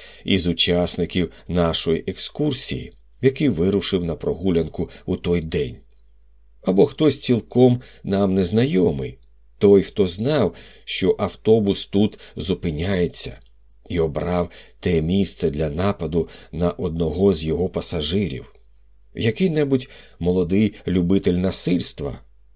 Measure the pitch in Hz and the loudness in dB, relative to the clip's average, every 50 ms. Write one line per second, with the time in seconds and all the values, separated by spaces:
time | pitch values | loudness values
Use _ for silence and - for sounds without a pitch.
0 | - - - - - 90 95 98 80 87 85 - - 92 87 87 90 87 - - | -16 -20 -20 -14 -4 -2 0 0 0 0 0 0 2 2 2 2 2 0 0 -2
1 | 87 82 - 92 87 - - - - - 85 90 85 82 82 - - 85 82 - | -4 -2 0 -2 -2 -2 -6 -16 -10 -4 -2 0 0 2 2 0 2 2 0 -2
2 | - - - - - - - - 147 151 135 - - - - 123 120 - - - | -2 -6 -6 -6 -6 -8 -4 -2 -2 -2 0 0 -2 -2 -2 -4 -8 -12 -16 -20
3 | - - - - - 131 131 - 156 143 104 78 85 95 101 98 87 - - 92 | -20 -20 -14 2 2 2 2 4 0 0 2 2 0 2 2 2 0 0 0 0
4 | 87 82 80 73 - 76 71 80 85 95 87 82 80 76 - - 85 - - - | -2 -4 -6 -4 -4 -6 -4 -2 -2 0 0 0 0 -2 -4 -8 -8 -8 -8 -16
5 | - - 92 87 - 87 87 87 80 80 78 85 71 62 60 - - - - - | -6 -6 -6 -4 -2 0 0 0 -2 -2 -4 -4 -4 -4 -6 -14 -20 -20 -20 -20
6 | - - - - - - - - - - - - - - - 98 - - - - | -20 -20 -20 -20 -20 -20 -20 -20 -20 -20 -20 -8 -4 -2 4 4 4 4 4 2
7 | 156 151 131 - - - 123 110 - - - 123 127 127 123 123 - - - - | 2 2 2 2 0 0 0 0 0 -2 4 6 6 6 6 2 -2 -12 -20 -14
8 | - - 98 98 101 95 92 95 95 85 104 110 120 139 165 185 180 - 76 69 | -6 -2 0 2 2 2 2 2 0 2 2 2 2 2 2 2 2 2 0 -2
9 | 65 62 64 - - - - - - - - _ - 101 101 98 90 - - - | -6 -8 -10 -16 -20 -20 -20 -20 -20 -20 -8 _ 6 6 6 6 6 2 -2 -2
10 | 101 90 - 98 110 135 156 147 113 87 - - - - - - - - - - | -2 0 0 -2 -2 0 2 2 0 0 -2 -6 -20 -20 -20 -20 -8 -4 -2 0
11 | - 92 - - 107 92 - - - 107 110 113 104 98 95 - - - - 98 | 2 0 0 0 -2 -6 -6 -4 2 2 4 4 4 0 0 -2 -4 -2 0 2
12 | 107 104 - - - - - - 78 85 95 - - 87 76 73 85 95 101 90 | 2 2 0 -6 -20 -18 -12 -8 -4 -4 -4 -2 -2 -6 -4 -4 -4 -2 0 0
13 | 87 85 - - - - - - - - - - - - - - _ - - 87 | -2 -2 -2 -4 -6 -6 -8 -14 -20 -20 -20 -20 -20 -20 -20 -20 _ -6 -2 -2
14 | 82 78 69 76 78 85 90 90 87 87 - - - - - _ - 90 87 80 | -2 -2 -2 -4 -4 -2 -2 -2 -2 -4 -8 -18 -20 -20 -18 _ -2 0 0 0
15 | 78 80 90 98 98 87 - - 90 82 73 73 78 78 73 80 92 101 101 - | 0 2 0 0 0 0 -2 -2 -2 -2 -2 -2 -4 -4 -4 -2 -2 -2 -2 -2
16 | 85 78 78 87 - - - - - - - 80 87 87 - - - 87 80 82 | -6 -2 -2 -2 -2 -2 -8 -20 -20 -14 -6 -2 -2 -2 -2 -2 -6 -6 -2 -2
17 | 85 80 76 - 95 - 95 82 78 78 78 76 90 92 - - 82 - - 85 | -2 -2 0 2 2 2 2 2 0 -2 -2 -2 -2 -2 -2 -4 -6 -4 -4 -2
18 | 78 78 87 101 104 82 67 62 - - - - - - - - - - - - | 0 0 0 0 -2 -2 -6 -10 -12 -16 -20 -20 -20 -20 -20 -20 -20 -20 -20 -20
19 | - - - - - 117 110 - 185 185 160 151 151 139 135 127 127 - - - | -20 -16 -8 -4 -2 -2 0 0 0 0 2 0 2 2 2 0 0 -4 -16 -20
20 | - - - - 85 87 90 92 90 82 92 101 110 101 - - - - 90 95 | -20 -20 -12 -4 -2 0 2 2 2 2 2 2 2 2 0 -4 -6 -2 0 0
21 | 87 85 98 98 95 - 90 90 90 95 92 - - - 90 90 - - - - | 2 2 2 2 2 0 0 0 0 0 0 0 0 0 0 0 -2 -4 -6 -6
22 | 147 143 123 - - - - - - - - | -8 -10 -10 -12 -16 -20 -20 -20 -20 -20 -20